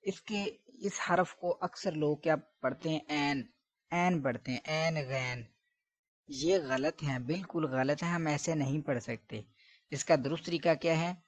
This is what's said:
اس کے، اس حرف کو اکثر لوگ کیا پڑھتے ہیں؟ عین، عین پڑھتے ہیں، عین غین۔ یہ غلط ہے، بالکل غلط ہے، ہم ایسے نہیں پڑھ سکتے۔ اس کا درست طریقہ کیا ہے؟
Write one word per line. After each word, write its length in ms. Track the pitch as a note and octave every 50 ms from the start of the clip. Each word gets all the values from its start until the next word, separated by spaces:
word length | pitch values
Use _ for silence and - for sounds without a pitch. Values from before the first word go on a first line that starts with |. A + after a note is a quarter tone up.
اس 200 | _ G3 F#3 -
کے، 220 | - - A3 G#3 G3+ G3+ - - _
اس 260 | _ - - - G3+ F#3 - - -
حرف 260 | F3+ F3 F#3 - -
کو 220 | - - F3 E3+ -
اکثر 300 | - F3 - - - G3+
لوگ 260 | E3 D3+ D3+ D3 D3+
کیا 180 | C#3+ - E3 D#3
پڑھتے 540 | C#3+ - _ _ _ - C3 B2+ - - E3
ہیں؟ 100 | D#3 D#3 - -
عین، 340 | D3+ D3+ C#3+ C#3+ C#3+ C#3 A#2+ - _ _ _ _ _ _ _ _
عین 300 | - F3 F3 F3+ F3+ E3
پڑھتے 300 | C3+ C3+ B2 B2+ - -
ہیں، 80 | B2+ A#2+ -
عین 300 | - D#3 D#3 D#3+ E3 E3 D#3 C#3+
غین۔ 360 | B2+ C3 C3+ C3 B2+ B2 B2 A#2 - _ _ _ _ _ _ _ _ _ _ _ _ _ _ _
یہ 300 | _ D3 C3 C#3 E3 F#3+ F#3+ D#3+ C3+
غلط 340 | C3 C3 C3+ D#3 E3 - -
ہے، 160 | D3 C3+ B2+
بالکل 460 | B2 A#2+ D#3 F3+ G3 F3 - E3+ D#3
غلط 380 | D3 C3 C3 C3 C3+ D3 D3+ -
ہے، 40 |
ہم 200 | E3+ F3 F3 E3
ایسے 280 | D#3 D3 C#3+ - - E3
نہیں 260 | D#3 D3 C3+ C3+ D#3
پڑھ 200 | D3 - C#3+ B2 A2+
سکتے۔ 380 | - A#2+ A2 _ _ - G#2+ G#2 - _ _ _ - - - _ _
اس 160 | - C#3+ -
کا 100 | - E3+ D3+ B2
درست 200 | C#3 D#3 E3+ -
طریقہ 280 | - E3+ E3 - F3 E3 -
کیا 180 | - E3 E3 D#3+
ہے؟ 140 | E3 E3+ F3+ F3+ _